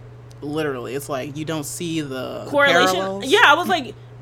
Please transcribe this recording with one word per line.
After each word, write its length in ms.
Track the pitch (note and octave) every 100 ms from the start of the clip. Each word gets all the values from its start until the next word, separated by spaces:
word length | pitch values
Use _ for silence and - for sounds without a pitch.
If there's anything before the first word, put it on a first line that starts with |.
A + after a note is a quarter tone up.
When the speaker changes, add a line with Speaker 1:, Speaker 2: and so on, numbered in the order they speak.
| - - - -
Speaker 1:
Literally, 520 | D3 D3+ D3+ C3 A#2
it's 160 | C3+ C#3
like 260 | C3+ C#3+ C#3+
you 80 |
don't 220 | D3+ D#3+ C#3+
see 360 | - F3 D#3+
the 440 | C#3+ C3 B2 B2 G#2+
Speaker 2:
Correlation? 460 | C#4+ C#4+ F3 F#3 F#3
Speaker 1:
parallels. 280 | F#3+ G3 C4
Speaker 2:
Yeah, 160 | G4+ F4
I 100 | D4+
was 120 | F4+
like, 280 | F4 B3 - - -